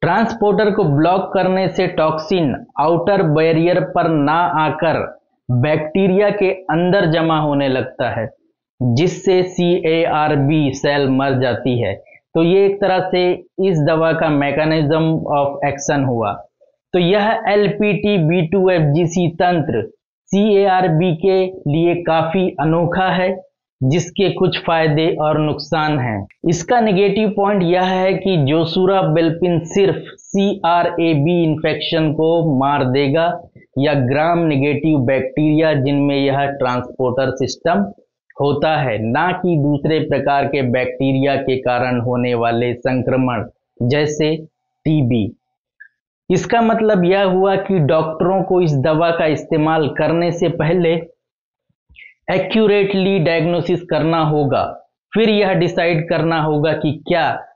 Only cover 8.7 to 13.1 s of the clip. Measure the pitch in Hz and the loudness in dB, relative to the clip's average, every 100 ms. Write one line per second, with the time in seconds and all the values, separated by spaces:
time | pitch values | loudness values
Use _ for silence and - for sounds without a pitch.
8.7 | _ 123 117 175 170 - 185 185 - 175 | _ -2 0 0 -2 0 0 0 0 0
9.7 | 175 170 165 165 151 151 147 135 156 147 | 0 0 0 0 0 0 2 2 2 0
10.7 | 131 151 143 139 131 139 127 127 117 135 | -2 -2 0 0 2 0 0 0 -2 -2
11.7 | 120 107 98 - - _ 165 170 190 196 | -2 -2 -6 -12 -20 _ 0 2 4 2
12.7 | 196 196 185 185 | 2 0 0 0